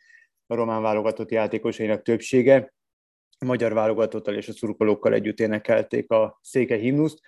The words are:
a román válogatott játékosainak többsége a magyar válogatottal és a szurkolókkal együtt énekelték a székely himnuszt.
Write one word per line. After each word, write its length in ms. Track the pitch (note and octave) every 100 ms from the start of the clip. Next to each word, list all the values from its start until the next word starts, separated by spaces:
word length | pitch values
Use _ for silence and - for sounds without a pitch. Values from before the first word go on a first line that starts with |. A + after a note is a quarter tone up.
| _ - _ _ -
a 80 | A#2
román 260 | A2+ A2
válogatott 500 | A2 G#2+ A2 G#2+ A2
játékosainak 680 | A2+ G#2+ A2 A#2 G#2+ A2 G#2
többsége 720 | - A2+ - C3 B2 C3+ - _ _ _ _ _ _ -
a 60 | B2+
magyar 280 | B2 A#2
válogatottal 640 | G#2+ A2 G#2+ G#2+ A2 - G#2
és 120 | G2+
a 60 |
szurkolókkal 600 | G#2+ G#2+ G#2+ G#2+ G#2 A2+
együtt 260 | A2 G#2 G#2+
énekelték 720 | A2 G#2+ - A2 G#2+ B2 -
a 280 | A2+ G#2+ -
székely 360 | - C3 B2 A2+
himnuszt. 400 | A#2+ C#3+ D#3 D3+